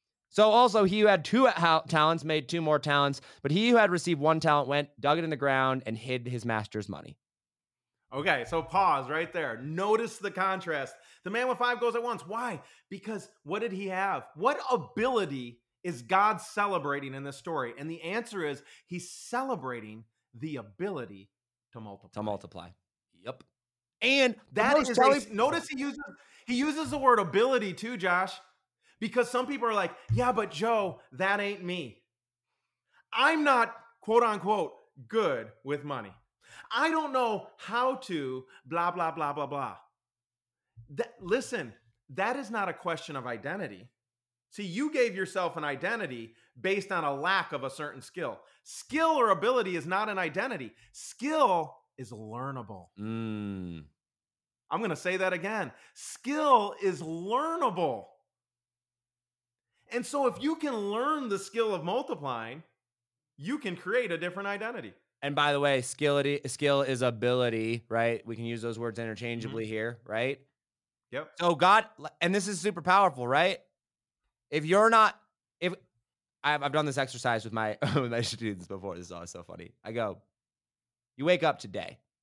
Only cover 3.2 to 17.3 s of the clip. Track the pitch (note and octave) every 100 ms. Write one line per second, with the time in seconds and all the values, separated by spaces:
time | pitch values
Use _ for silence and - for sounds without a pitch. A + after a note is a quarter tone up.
3.2 | - - C#3+ E3 A3+ A#3+ G3+ F3 F3 D#3+
4.2 | D3+ D#3+ D#3+ D3 C3 C#3+ C#3+ - C#3 D#3
5.2 | E3 C#3+ C#3 C3+ C3 C3 B2 A2 A#2+ B2+
6.2 | B2 B2 A#2 A2 G#2 G#2+ G2+ D#2 - -
7.2 | _ _ _ _ _ _ _ _ _ C3
8.2 | E3 C#3+ A#2+ E3 D#3 F#3 F#3+ C#3+ B2+ D#3
9.2 | E3+ F3 C#3+ A2+ C#3 D#3+ G3+ A3 A#3 -
10.2 | G3 F#3 F#3+ F#3+ F3+ D3+ C3 - - -
11.2 | F#3 A3 B3+ B3 A#3+ A#3+ A#3+ A3+ A#3+ A3
12.2 | E3 A3 B3 E3 - - _ G3 G3+ G#3+
13.2 | - _ C#3+ G3+ A3+ F#3+ G3 F#3 G3 D3+
14.2 | - D3 A3 D4 - B3 C#3+ - A#3+ B3
15.2 | F3+ C#3 A#2+ A#2 _ _ F3+ C#3 A#2 F#3
16.2 | G#3 G#3 - - G3+ F#3 C#3+ C#3+ C#3 C3+
17.2 | C#3